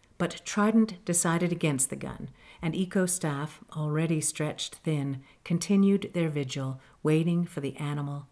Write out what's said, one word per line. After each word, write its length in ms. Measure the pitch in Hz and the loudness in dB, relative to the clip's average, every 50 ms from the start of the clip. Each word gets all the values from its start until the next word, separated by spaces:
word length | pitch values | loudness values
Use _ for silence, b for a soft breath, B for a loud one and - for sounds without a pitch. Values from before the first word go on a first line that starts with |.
| b b b | b b b
But 240 | - 175 170 - - - | -4 -4 -4 -4 -8 -10
Trident 580 | - - 208 208 220 220 226 220 220 180 - - | -4 0 2 4 6 6 4 4 2 0 -4 -4
decided 480 | 175 170 - - 170 165 - 180 170 | 0 0 2 2 2 2 2 2 0
against 380 | 170 - 165 151 139 127 - - | 0 0 0 0 2 0 0 -2
the 60 | 139 | -4
gun, 340 | 135 139 127 - - - B B B B B B B | -6 -8 -10 -10 -10 -12 B B B B B B B
and 140 | 175 165 - | -4 -2 -2
Eco 320 | 180 190 185 - 190 185 | -2 -2 0 0 0 2
staff, 560 | 180 - - - 151 139 139 151 151 - - - - - | 2 0 -2 -2 -2 -2 -2 -4 -6 -8 -14 -20 -10 -6
already 460 | 156 151 151 151 156 165 160 165 156 | -4 -2 0 0 0 2 2 0 0
stretched 540 | 147 - - - 151 147 - - - - - | 0 -2 -2 -2 -4 -4 -4 -6 -8 -10 -10
thin, 460 | - - 165 156 143 139 139 135 131 B B B B - | -6 -4 -2 0 0 0 -2 -4 -6 B B B B -4
continued 680 | - 170 175 - - 202 196 196 196 196 196 202 - - | -2 -2 0 2 2 4 6 6 6 4 4 0 -2 -2
their 160 | 175 165 156 | -2 0 0
vigil, 500 | 147 147 139 131 - 139 135 131 131 131 B B B B - | 0 -2 -4 -4 -4 -4 -4 -4 -6 -8 B B B B 2
waiting 420 | 156 156 160 165 175 170 175 170 | 2 4 4 4 4 2 2 0
for 140 | 170 - 147 | -2 -4 -4
the 160 | 139 135 135 | -6 -4 -4
animal 500 | - 147 143 147 147 143 143 143 143 127 - | -4 -4 -4 -4 -4 -4 -4 -6 -8 -10 -12